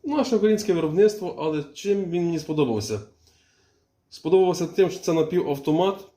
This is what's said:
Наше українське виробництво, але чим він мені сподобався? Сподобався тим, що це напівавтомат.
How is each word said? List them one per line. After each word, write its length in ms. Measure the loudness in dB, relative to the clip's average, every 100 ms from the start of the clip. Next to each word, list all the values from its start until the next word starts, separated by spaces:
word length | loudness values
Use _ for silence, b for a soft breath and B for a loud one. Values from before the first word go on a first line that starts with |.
Наше 320 | -4 -4 0 2
українське 380 | 2 2 2
виробництво, 600 | 0 2 4 4 4 -10 -6
але 240 | -4 -4 -6
чим 320 | -10 -2 -2 -2
він 200 | -2 -2
мені 140 | -2
сподобався? 600 | -4 0 0 0 -4 -8 -10 _ _ _ _ _ _ _ _ _ _
Сподобався 580 | -10 2 4 4 0 -4
тим, 220 | 0 0
що 100 | 0
це 140 | -2
напівавтомат. 960 | 0 2 0 -2 -4 0 2 0 -2 -12